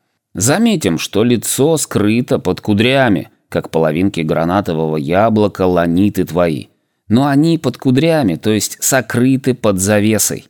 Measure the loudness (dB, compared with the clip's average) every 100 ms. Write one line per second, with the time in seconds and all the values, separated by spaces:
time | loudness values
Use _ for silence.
0 | _ _ _ -4 0 2 2 0 0 -2
1 | -2 0 2 0 -2 0 0 0 -2 -2
2 | 0 0 0 -2 -2 -4 -2 0 2 2
3 | 2 0 -4 _ _ -6 -4 0 0 0
4 | 0 -2 -2 -2 0 -2 -2 -2 -2 -4
5 | -2 0 2 2 0 0 0 2 2 2
6 | 0 0 -2 0 0 -2 -8 _ _ _
7 | -2 0 2 2 2 0 -2 -2 0 2
8 | 2 2 0 -2 -2 -2 -2 -6 -2 -2
9 | -2 0 2 2 0 -2 -2 0 0 2
10 | 2 0 -2 -6 -12